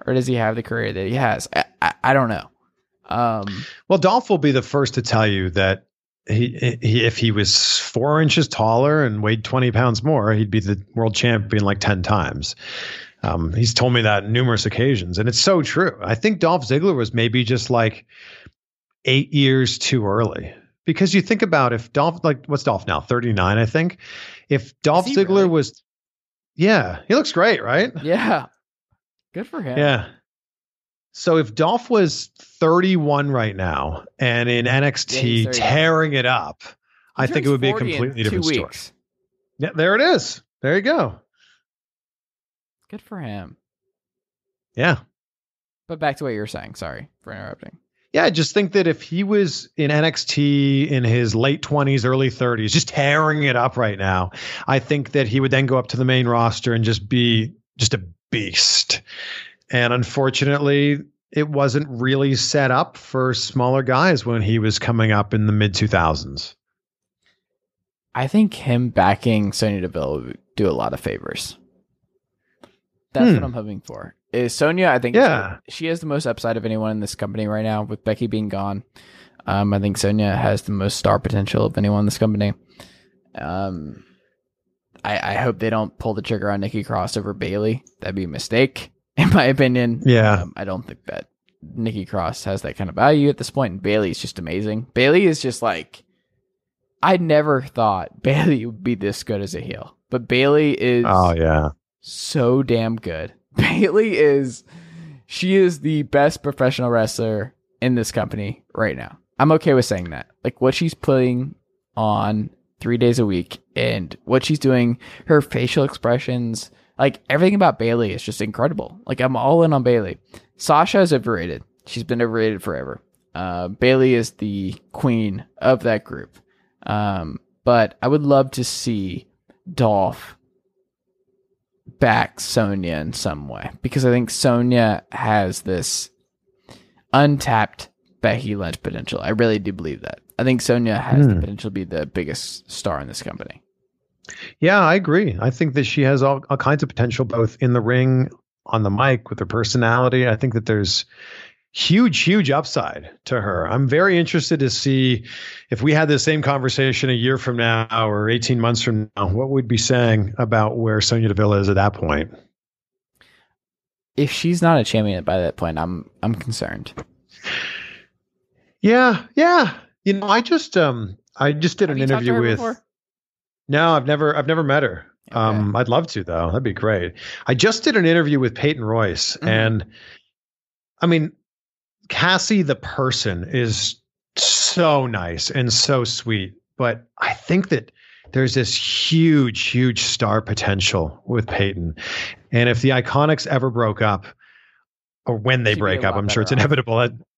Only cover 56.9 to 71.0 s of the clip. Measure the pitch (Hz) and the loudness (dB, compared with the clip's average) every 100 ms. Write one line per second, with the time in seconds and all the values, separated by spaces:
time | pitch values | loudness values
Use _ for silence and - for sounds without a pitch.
56.9 | 107 101 127 120 113 110 - _ - 117 | -2 -2 0 2 0 -2 -10 _ -4 -2
57.9 | 95 87 - - 117 101 - - - - | -2 -8 -18 -8 -6 -4 0 0 0 -2
58.9 | - - - - - - _ - 123 120 | -4 -8 -16 -14 -14 -16 _ -4 0 2
59.9 | 123 113 139 135 - 139 143 143 143 143 | 0 -2 0 0 0 0 0 2 2 2
60.9 | 147 - _ _ 151 151 143 139 135 147 | 0 -6 _ _ -4 -2 0 0 0 -4
61.9 | 120 127 135 139 131 - 143 135 127 - | -4 0 2 2 0 0 0 2 2 0
62.9 | - - 131 127 113 - 131 123 135 131 | -6 -8 -2 -2 -2 -4 0 2 2 2
63.9 | 127 185 139 120 117 98 113 110 - - | 2 4 2 0 -2 0 2 0 0 0
64.9 | 117 110 104 101 110 107 104 107 95 107 | 2 2 2 0 0 2 2 2 0 2
65.9 | 92 82 78 67 69 - _ _ _ _ | 2 2 0 -6 -14 -16 _ _ _ _
66.9 | _ _ _ _ _ _ _ _ _ _ | _ _ _ _ _ _ _ _ _ _
67.9 | _ _ 120 135 214 214 - 131 120 123 | _ _ -6 0 2 2 0 0 0 2
68.9 | 104 92 98 123 107 101 - 107 101 90 | 2 2 2 2 2 0 0 -2 -2 -6
69.9 | 82 69 73 62 - _ - 98 64 55 | -6 -4 -6 -8 -16 _ -2 -2 0 -4
70.9 | 64 | -6